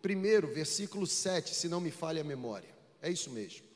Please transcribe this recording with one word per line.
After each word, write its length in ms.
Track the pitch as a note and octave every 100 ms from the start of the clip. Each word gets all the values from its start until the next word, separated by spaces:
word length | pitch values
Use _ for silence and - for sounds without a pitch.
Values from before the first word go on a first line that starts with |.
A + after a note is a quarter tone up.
primeiro, 460 | F#3+ G3 F#3+ G#3+ D#3
versículo 540 | C#3+ D#3 - G3+ G3 F#3
sete, 440 | - G3 F3+ -
se 140 | - F3
não 120 | E3+
me 100 | F3
falha 300 | - D#3+ D#3+
a 40 |
memória. 480 | D3+ C#3 B2 G2+ F2 - - -
É 80 | D#3
isso 200 | F3 -
mesmo. 360 | A#2+ G2 - -